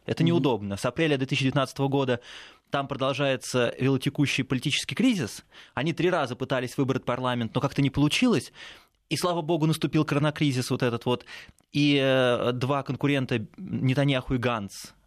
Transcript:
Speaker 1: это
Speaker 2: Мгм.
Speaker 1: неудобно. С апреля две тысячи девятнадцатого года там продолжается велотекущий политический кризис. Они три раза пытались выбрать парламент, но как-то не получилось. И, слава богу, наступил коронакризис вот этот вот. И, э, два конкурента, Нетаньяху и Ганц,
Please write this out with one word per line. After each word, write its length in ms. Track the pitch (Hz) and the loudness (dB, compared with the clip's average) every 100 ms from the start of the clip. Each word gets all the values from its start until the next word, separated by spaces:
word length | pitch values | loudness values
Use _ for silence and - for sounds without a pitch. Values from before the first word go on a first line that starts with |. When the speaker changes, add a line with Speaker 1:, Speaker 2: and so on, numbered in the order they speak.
Speaker 1:
это 180 | - - | -8 0
Speaker 2:
Мгм. 60 | 170 | 2
Speaker 1:
неудобно. 480 | 139 143 113 101 98 | 4 2 0 -2 -4
С 80 | |
апреля 320 | 127 139 160 139 | -4 0 0 0
две 100 | 131 | 0
тысячи 160 | 139 | 0
девятнадцатого 440 | 135 139 131 - 139 | 0 0 -2 -2 0
года 320 | 139 131 120 - - - - _ | 0 0 0 -4 -20 -20 -20 _
там 160 | 143 135 | -4 -4
продолжается 840 | 131 131 131 139 131 - 127 117 - | -2 -2 0 0 0 0 0 2 2
велотекущий 640 | 131 135 139 - 143 - | 0 2 0 0 0 0
политический 500 | 127 127 147 123 - | -2 -2 -2 -4 -4
кризис. 500 | - 254 214 113 - - - - | 0 2 2 -2 -8 -18 -20 -12
Они 180 | - 147 | -6 -4
три 160 | - 175 | 0 0
раза 260 | 175 135 127 | 0 -2 -4
пытались 400 | 131 131 123 - | -2 -2 -2 -2
выбрать 280 | 131 127 | 0 0
парламент, 480 | - 123 127 123 113 | -2 -2 0 0 -2
но 60 | - | -2
как-то 220 | 135 - | -2 0
не 80 | 139 | 0
получилось. 640 | 147 143 - 247 175 - - - - _ _ _ | 2 2 4 2 2 0 -12 -20 -20 _ _ _
И, 80 | 151 | -2
слава 240 | 180 170 | 0 -2
богу, 260 | 151 170 160 | 0 2 2
наступил 380 | 160 165 156 | 2 2 2
коронакризис 680 | 147 143 151 143 151 127 120 | 2 2 0 2 0 0 -2
вот 120 | 123 | 0
этот 220 | 127 113 - | 0 0 -2
вот. 180 | 123 - - - _ _ | -2 -4 -18 -20 _ _
И, 260 | 147 147 143 | 0 2 4
э, 520 | 135 131 127 120 104 | 4 4 4 2 0
два 300 | 123 127 143 | -2 -2 -2
конкурента, 640 | 131 123 147 143 127 120 107 - | -2 -2 0 0 0 -2 -4 -12
Нетаньяху 800 | 190 120 127 131 139 135 - | -8 -2 0 2 2 0 0
и 40 | 131 | -2
Ганц, 540 | 120 117 98 - - - | 0 -2 -6 -12 -18 -20